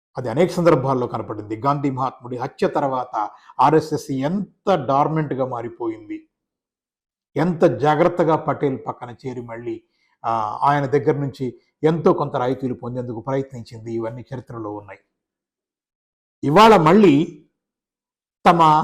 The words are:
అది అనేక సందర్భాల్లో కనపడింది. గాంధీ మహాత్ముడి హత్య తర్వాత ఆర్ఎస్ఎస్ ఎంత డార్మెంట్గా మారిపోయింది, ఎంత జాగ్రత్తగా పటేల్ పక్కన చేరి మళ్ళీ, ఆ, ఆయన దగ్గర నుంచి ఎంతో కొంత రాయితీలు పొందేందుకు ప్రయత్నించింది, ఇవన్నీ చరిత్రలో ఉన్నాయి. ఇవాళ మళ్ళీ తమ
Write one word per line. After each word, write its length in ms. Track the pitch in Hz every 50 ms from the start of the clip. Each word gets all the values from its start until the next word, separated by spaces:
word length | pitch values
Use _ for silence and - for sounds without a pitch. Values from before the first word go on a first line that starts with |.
| _ _ _
అది 120 | 135 123 117
అనేక 220 | 117 151 185 175
సందర్భాల్లో 560 | - 180 165 170 156 135 127 135 135 123 120
కనపడింది. 480 | 113 131 113 98 101 107 107 104 104 110
గాంధీ 340 | 107 113 139 143 147 143 139
మహాత్ముడి 480 | 131 127 131 127 - - - 123 123
హత్య 300 | 120 127 135 - - 202
తర్వాత 640 | - - 156 143 135 131 127 123 - - 110 104 - - _ _ - - -
ఆర్ఎస్ఎస్ 520 | 127 143 156 156 151 - 151 143 - -
ఎంత 640 | 135 131 135 151 185 208 185 - _ _ _ 208 185
డార్మెంట్గా 680 | 160 127 127 135 139 147 151 156 160 151 139 139 127 131
మారిపోయింది, 840 | 110 120 117 117 117 117 - 117 113 113 110 107 104 107 107 - _ _ _ _ _ _ _ _ _ _ _ _ _ _ _ _ _ _ _ _ _ -
ఎంత 280 | 139 156 185 165 165 190
జాగ్రత్తగా 720 | 165 - - 143 151 151 143 175 175 175 - 165 156 156
పటేల్ 440 | 151 151 147 131 - 151 139 131 - -
పక్కన 280 | 135 - - 123 120 117 - -
చేరి 140 | 131 123 127
మళ్ళీ, 400 | 120 117 113 117 120 117 110 110 - _ _ _ _ _ _ _ -
ఆ, 340 | 117 113 113 107 107 110 - -
ఆయన 220 | 143 143 143 143
దగ్గర 320 | 123 143 143 120 151 156
నుంచి 420 | 143 143 135 - - 131 120 - - _ _ _ _ 147
ఎంతో 300 | 156 170 160 165 190 170
కొంత 220 | 175 147 131 127
రాయితీలు 380 | 131 123 127 135 131 135 123 120
పొందేందుకు 480 | - 123 120 123 127 120 120 113 113
ప్రయత్నించింది, 720 | 110 135 135 139 135 135 131 120 110 - 120 110 110 117 113
ఇవన్నీ 320 | 113 113 113 123 123 113 - 135
చరిత్రలో 400 | 123 - - 120 113 110 104 104
ఉన్నాయి. 260 | 104 101 98 98 - _ _ _ _ _ _ _ _ _ _ _ _ _ _ _ _ _ _ _ _ _ _ _ _ _ _ _ _ -
ఇవాళ 340 | 135 151 196 220 226 214
మళ్ళీ 680 | 185 156 160 180 220 208 170 139 143 170 - - - _ _ _ _ _ _ _ _ _ _ _ _ _ _ _ _ _ _ _ _ - 190
తమ 100 | 170 170 160 156 151 156